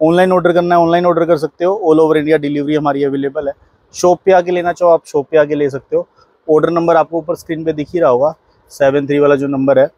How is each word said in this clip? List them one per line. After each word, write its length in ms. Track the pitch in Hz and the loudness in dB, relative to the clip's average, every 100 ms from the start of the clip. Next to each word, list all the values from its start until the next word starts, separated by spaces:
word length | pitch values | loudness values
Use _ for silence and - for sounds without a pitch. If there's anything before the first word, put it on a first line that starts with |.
Online 320 | 156 170 185 | 0 2 2
order 200 | 185 175 | 2 2
करना 220 | 175 175 | 0 2
है, 80 | 175 | 2
online 240 | 165 170 175 | 2 2 2
order 180 | 165 | 0
कर 120 | 165 165 | 0 -2
सकते 260 | 151 - | -2 -4
हो, 160 | 175 208 | -2 -2
all 160 | 180 156 | 2 2
over 160 | 156 151 | 2 0
India 220 | 147 156 | 0 -2
delivery 360 | 147 147 143 | -2 -6 -4
हमारी 300 | 151 147 139 | -2 -2 -2
available 440 | 139 139 139 147 143 | -2 -4 -6 -6 -8
है। 60 | - _ _ _ | -10 _ _ _
Shop 260 | - 180 175 | -2 0 0
पे 80 | - | 2
आके 180 | 185 175 | 2 2
लेना 220 | 180 175 | -4 -4
चाहो 180 | 170 175 | 0 2
आप 100 | 165 - | 2 0
shop 220 | 147 135 | -6 -2
पे 100 | 156 | 0
आके 160 | 147 | 0
ले 140 | 151 143 | 0 -4
सकते 260 | 131 - 160 | -4 -6 -6
हो। 100 | 180 _ _ _ - | -6 _ _ _ 0
Order 220 | 156 160 | 0 2
number 260 | 170 170 165 | -2 0 0
आपको 220 | 147 170 | 0 -4
ऊपर 160 | 156 | -6
screen 300 | 170 - 160 | -10 -8 -8
पे 80 | 160 | -6
दिख 160 | 151 143 | -6 -6
ही 100 | 175 | -2
रहा 100 | 156 | 0
होगा, 240 | 123 147 160 _ _ _ | 2 0 -4 _ _ _
सेवन 340 | - 139 143 139 | -2 0 0 -2
थ्री 120 | 143 | 0
वाला 160 | 143 143 | 2 0
जो 100 | 139 | -2
number 300 | 139 135 131 | -2 0 2
है 100 | 143 | 2